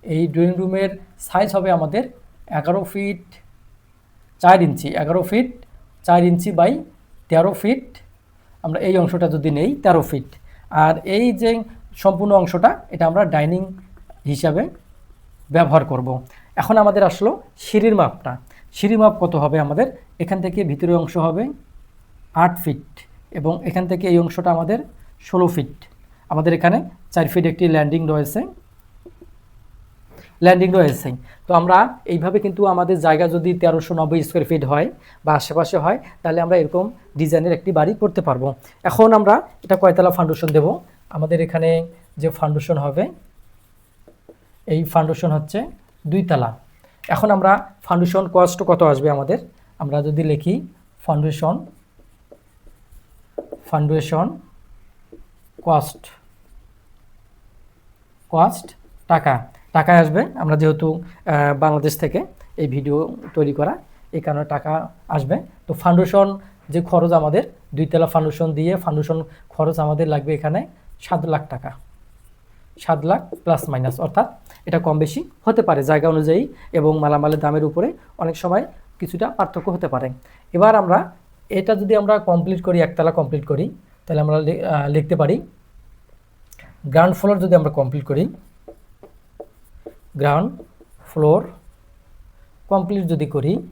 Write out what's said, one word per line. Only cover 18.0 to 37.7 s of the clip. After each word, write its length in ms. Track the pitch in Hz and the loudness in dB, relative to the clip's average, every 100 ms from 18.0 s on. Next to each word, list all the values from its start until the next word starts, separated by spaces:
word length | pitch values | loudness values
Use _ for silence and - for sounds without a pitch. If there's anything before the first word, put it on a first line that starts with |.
| 147 - 131 127 - - - | 0 -2 -12 -12 -16 -20 -20
সিঁড়ির 260 | - 202 220 | -4 0 4
মাপ 140 | 214 214 | 4 2
কত 160 | 175 | -2
হবে 240 | 165 143 156 | 0 0 0
আমাদের? 280 | 143 151 135 - - - | -2 -2 -2 -4 -20 -10
এখান 220 | 170 190 | -6 -4
থেকে 220 | 185 180 | -4 -4
ভিতরের 320 | 165 143 175 | -4 -2 0
অংশ 220 | 170 160 175 | 0 0 -2
হবে 260 | 160 165 254 294 - - - - - - - | -2 -2 -6 -8 -20 -20 -20 -20 -20 -20 -8
আট 260 | 165 175 175 | 0 0 0
ফিট 220 | 160 147 - - - - - | -6 -6 -10 -20 -20 -20 -14
এবং 220 | 175 151 170 | -6 -4 -4
এখান 220 | 175 185 180 | -4 -4 -2
থেকে 200 | 185 190 | -2 2
এই 120 | 170 | 2
অংশটা 320 | 170 175 175 | 2 -2 0
আমাদের 280 | 165 165 226 - - - - - | 0 0 -4 -6 -20 -20 -20 -4
ষোলো 200 | 185 175 | 0 2
ফিট। 260 | 175 135 - - - - _ _ | 0 -6 -12 -20 -20 -20 _ _
আমাদের 240 | 156 160 | -2 0
এখানে 360 | 165 175 214 - - - | 2 2 0 -4 -18 -6
চার 160 | 170 160 | -2 0
ফিট 180 | 180 | 0
একটি 220 | 170 170 175 | 0 0 2
ল্যান্ডিং 400 | 156 147 165 160 | 2 0 -2 -2
রয়েছে, 320 | 151 143 214 370 - _ _ _ - 349 - - - _ - - - - _ - - - _ | -2 -2 -6 -8 -12 _ _ _ -20 -20 -20 -20 -20 _ -20 -20 -20 -20 _ -20 -20 -20 _
ল্যান্ডিং 300 | 175 185 185 | 4 6 4
রয়েছে। 400 | 185 175 - 131 123 - - - | 4 2 0 -8 -10 -14 -20 0
তো 60 | |
আমরা 440 | 175 175 185 247 - | 0 4 4 4 -2
এইভাবে 340 | - 170 180 202 | -6 -2 0 -2
কিন্তু 260 | 202 180 | -2 0
আমাদের 340 | 196 180 180 185 | 0 2 0 2
জায়গা 280 | 160 156 170 | 2 2 2
যদি 320 | 170 170 175 | 0 -2 2
তেরোশো 320 | 170 160 160 | 2 2 -2
নব্বই 300 | 170 156 165 | -2 0 0
স্কয়ার 220 | 156 175 | 0 -4
ফিট 200 | 143 165 | 0 -2
হয় 260 | 135 147 220 - - - | 0 0 -2 -6 -20 -6
বা 80 | - | 0
আশেপাশে 440 | 151 - 160 - 175 | 0 0 -2 0 0
হয়, 220 | 160 247 - - | 0 -2 -8 -8
তাহলে 200 | 170 165 | -4 -2
আমরা 160 | 170 180 | 2 2
এরকম 340 | 151 180 202 - - 143 | 2 -2 -4 -10 -16 -4
ডিজাইনের 360 | 156 160 170 170 | 0 2 0 -2
একটি 140 | 190 | 0